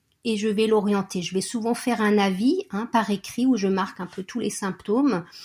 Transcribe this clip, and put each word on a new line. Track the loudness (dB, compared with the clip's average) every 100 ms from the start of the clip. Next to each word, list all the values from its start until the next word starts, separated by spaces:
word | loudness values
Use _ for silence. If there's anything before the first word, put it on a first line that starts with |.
| _ _ -2
Et | 0
je | 0
vais | 2 4
l'orienter. | 4 4 0 0 -6
Je | -4
vais | -4
souvent | -4 -2 -2
faire | -2 0 0
un | 4 4
avis, | 2 2 2 0 -2
hein, | -6 0
par | 0 2
écrit | -2 -4 0 2
où | 2
je | 2
marque | 0 -2 -6
un | -12
peu | -10
tous | -10 -6
les | -6
symptômes. | -4 -6 -6 -2 0 2 0 -4 -16